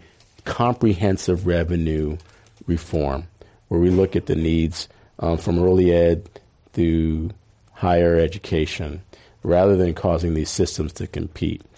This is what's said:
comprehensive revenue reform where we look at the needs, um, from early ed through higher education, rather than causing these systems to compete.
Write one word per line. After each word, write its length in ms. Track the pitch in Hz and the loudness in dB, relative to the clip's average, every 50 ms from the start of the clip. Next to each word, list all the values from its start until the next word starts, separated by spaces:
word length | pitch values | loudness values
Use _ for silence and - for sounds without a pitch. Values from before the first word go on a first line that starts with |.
| - _ _ _ _ _ _ _ - | -12 _ _ _ _ _ _ _ -12
comprehensive 1040 | - - - 120 120 120 - 120 113 98 85 107 101 95 92 - - 90 87 92 | -8 -4 -2 0 0 0 0 0 0 0 2 0 0 0 0 0 -2 -2 0 0
revenue 720 | 90 87 85 85 82 87 85 82 80 78 78 78 76 78 82 - _ _ _ _ _ _ - - | 0 0 0 0 0 -2 -2 0 -2 -2 -2 -2 -4 -6 -8 -12 _ _ _ _ _ _ -10 -6
reform 600 | - 87 82 - - - 82 73 69 67 69 85 - _ - - - _ _ _ - | -4 -4 -4 -4 -4 -2 -2 -2 -2 -4 -6 -8 -12 _ -20 -20 -20 _ _ _ -2
where 120 | - 85 | 0 2
we 100 | 87 90 | 2 4
look 260 | 90 92 95 92 - | 4 4 2 2 0
at 100 | 87 - | -2 -2
the 80 | - 92 | -2 -2
needs, 540 | 82 80 82 82 82 80 80 85 - - - _ _ _ _ _ - | 0 0 0 2 2 0 0 -4 -8 -14 -16 _ _ _ _ _ -6
um, 180 | - 85 82 82 | -4 -2 -2 -2
from 240 | - 85 85 87 | -2 -2 0 2
early 300 | 90 92 92 92 90 87 | 2 4 4 4 4 4
ed 360 | 85 85 85 85 85 82 - - - - _ _ _ _ _ _ | 4 4 4 4 2 0 -4 -10 -20 -20 _ _ _ _ _ _
through 580 | - - 85 85 82 82 80 80 80 80 80 85 - - _ _ _ _ _ _ | -4 -2 0 2 2 2 0 0 -2 -2 -4 -6 -10 -12 _ _ _ _ _ _
higher 460 | - - - 90 87 87 87 85 85 82 | -10 -4 0 2 2 4 4 4 4 4
education, 800 | 82 80 87 101 - - - 80 78 - - - 85 73 73 87 - _ _ - _ _ _ _ - | 2 0 -2 -6 -8 -4 -2 -2 -2 -2 -4 -8 -8 -10 -10 -12 -16 _ _ -20 _ _ _ _ -2
rather 320 | - 85 87 95 101 98 | 0 2 4 4 4 4
than 180 | 92 92 87 78 | 4 2 0 0
causing 400 | - - 95 85 78 87 85 80 | -2 0 0 0 0 0 -2 -2
these 160 | 78 73 - | -2 -4 -4
systems 420 | - - 90 - - - 80 76 | -2 -2 -2 -2 -2 -6 -8 -8
to 140 | - - - | -8 -10 -10
compete. 560 | - - 85 82 82 - - 85 85 85 82 - _ _ | -8 -8 -8 -8 -8 -6 -6 -4 -4 -4 -6 -12 _ _